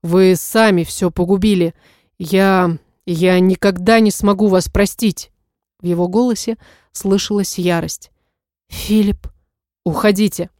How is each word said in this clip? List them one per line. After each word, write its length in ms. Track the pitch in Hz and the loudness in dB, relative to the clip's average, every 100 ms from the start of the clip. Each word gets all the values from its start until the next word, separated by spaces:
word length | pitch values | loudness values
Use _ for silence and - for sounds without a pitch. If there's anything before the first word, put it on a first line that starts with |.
Вы 340 | 170 180 185 180 | 0 4 4 2
сами 480 | - 220 220 180 160 | 0 2 2 2 -2
все 260 | - 180 | -4 -4
погубили. 600 | - 175 196 214 190 170 - _ _ _ _ | -2 -2 0 2 0 -2 -4 _ _ _ _
Я... 600 | 170 190 196 190 180 170 _ _ - | -2 0 2 2 0 -4 _ _ -8
я 340 | 165 180 180 | -2 2 4
никогда 580 | 185 185 202 180 185 226 | 2 2 0 0 2 4
не 120 | 214 | 4
смогу 360 | - 202 196 214 | 2 0 2 2
вас 220 | 185 - | 2 0
простить". 640 | 202 202 - 220 - - _ _ _ _ _ | -2 -2 0 -4 -4 -14 _ _ _ _ _
В 40 | 175 | -4
его 220 | 175 180 | -2 0
голосе 500 | 202 247 220 - 226 - _ _ | 0 0 -2 -6 -8 -12 _ _
слышалась 680 | - 196 196 - 208 190 - | -8 -2 -2 0 -4 -4 -4
ярость. 520 | 175 170 165 - - _ _ _ _ _ _ | -2 -2 -4 -12 -16 _ _ _ _ _ _
"Филипп, 580 | - - 214 202 196 - _ _ _ _ _ | -14 -2 2 2 -2 -10 _ _ _ _ _
уходите". 680 | - 156 214 196 214 - 175 | -6 -2 0 2 0 -2 -12